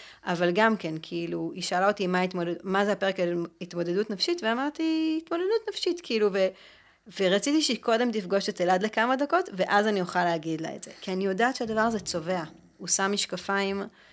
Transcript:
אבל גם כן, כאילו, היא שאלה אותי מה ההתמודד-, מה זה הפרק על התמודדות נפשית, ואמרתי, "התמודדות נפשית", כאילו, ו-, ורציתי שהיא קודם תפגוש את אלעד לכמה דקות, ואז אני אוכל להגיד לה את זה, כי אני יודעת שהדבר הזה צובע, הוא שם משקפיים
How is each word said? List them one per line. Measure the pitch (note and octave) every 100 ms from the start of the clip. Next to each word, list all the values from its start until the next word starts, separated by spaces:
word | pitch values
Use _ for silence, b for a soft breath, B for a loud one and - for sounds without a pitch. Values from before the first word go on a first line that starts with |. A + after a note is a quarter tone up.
| B B
אבל | - F3 F3
גם | F3+ A3 A3
כן, | E3 D#3
כאילו, | D#3+ E3+ E3+ E3+ E3
היא | F#3
שאלה | E3+ F3+ G3
אותי | G#3 F#3
מה | F3+
ההתמודד-, | F#3 F#3 E3+ E3+
מה | F#3+ F#3+
זה | G#3
הפרק | F#3+ G3 F#3+
על | F3 F3 E3+ -
התמודדות | F3+ F3 E3+ F3+ A3
נפשית, | G3 - F4
ואמרתי, | A3 A#3 C#4+ D4 D#4+ D#4+ D#4+ D#4
"התמודדות | D#4+ E4+ F#4 A4 A4
נפשית", | G4+ - F4
כאילו, | - A3+ G#3
ו-, | F#3+ F#3 F#3 B B B B - -
ורציתי | F#3+ G3 A#3+ D#4
שהיא | D4 A#3
קודם | - A3+ B3
תפגוש | A3 F3+ G3 G3
את | G3+
אלעד | F3+ F#3
לכמה | G#3+ A3 A#3 C4
דקות, | C#4+ F4 F#4
ואז | F#3 F#3 G3+ G#3+
אני | G#3
אוכל | F3 F3+
להגיד | F3 E3+ D#3+ D#3+
לה | D#3+ C#3+
את |
זה, | - -
כי | -
אני | F#3
יודעת | G3 F#3+ A#3+ C4
שהדבר | A3+ A3
הזה | A3+ A3+
צובע, | F3+ F3 D#3+ F#3 D#3 - - -
הוא | F#3+
שם | - G3
משקפיים | G3+ - F3+ - G3 G3 G3 G3+ B B